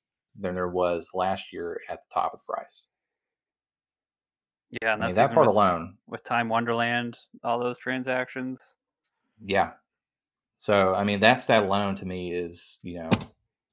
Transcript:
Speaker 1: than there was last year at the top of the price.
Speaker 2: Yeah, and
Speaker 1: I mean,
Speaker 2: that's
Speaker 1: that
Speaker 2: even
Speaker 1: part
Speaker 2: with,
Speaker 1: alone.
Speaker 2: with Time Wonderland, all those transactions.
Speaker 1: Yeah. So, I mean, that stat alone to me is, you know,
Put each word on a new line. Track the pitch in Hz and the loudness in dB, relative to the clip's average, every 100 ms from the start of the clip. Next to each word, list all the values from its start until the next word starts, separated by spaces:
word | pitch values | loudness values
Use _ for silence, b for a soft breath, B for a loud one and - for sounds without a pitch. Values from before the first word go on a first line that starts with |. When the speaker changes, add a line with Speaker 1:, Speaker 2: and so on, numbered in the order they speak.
| _ _ _ 110 | _ _ _ -10
Speaker 1:
than | 98 | -6
there | 90 90 | -4 -2
was | 90 90 87 82 | 0 0 0 -4
last | 92 92 95 - | -4 -2 -2 -8
year | 85 85 - - | -10 -8 -8 -10
at | 82 | -14
the | _ | _
top | - 85 | -4 -4
of | - | -4
the | - | -10
price. | - - - - _ _ _ _ _ _ _ _ _ _ _ _ _ _ _ _ _ _ 92 | -10 -10 -18 -20 _ _ _ _ _ _ _ _ _ _ _ _ _ _ _ _ _ _ -6
Speaker 2:
Yeah, | 113 | -2
and | 107 | 0
Speaker 1:
I | 113 | 0
mean, | |
Speaker 2:
that's | 92 135 | 2 4
Speaker 1:
that | |
Speaker 2:
even | |
Speaker 1:
part | 139 123 | 6 6
Speaker 2:
with, | 104 | 6
Speaker 1:
alone. | 98 85 87 - - | 4 2 -4 -16 -14
Speaker 2:
with | 113 | -12
Time | - 120 117 | -4 -2 0
Wonderland, | 113 117 117 117 120 120 110 - - | 0 0 -2 0 -2 -4 -10 -20 -10
all | 120 120 | -4 -2
those | 123 120 | -2 -6
transactions. | 127 127 127 127 123 131 127 131 - - _ _ _ _ _ _ | -6 -6 -2 -4 -4 -8 -10 -10 -16 -20 _ _ _ _ _ _
Speaker 1:
Yeah. | 98 98 90 - _ _ _ _ _ _ _ | -2 0 0 -4 _ _ _ _ _ _ _
So, | - - 101 95 | -8 2 4 4
I | 95 | 4
mean, | 101 101 | 0 4
that | 107 - | 6 6
stat | - 113 | 4 4
alone | 98 101 101 98 | 4 2 0 -4
to | 92 | -6
me | 90 90 | -6 -4
is, | 87 87 87 - - | -4 -6 -8 -14 -14
you | 92 87 | -12 -8
know, | 82 - - _ _ _ _ | -2 -2 -2 _ _ _ _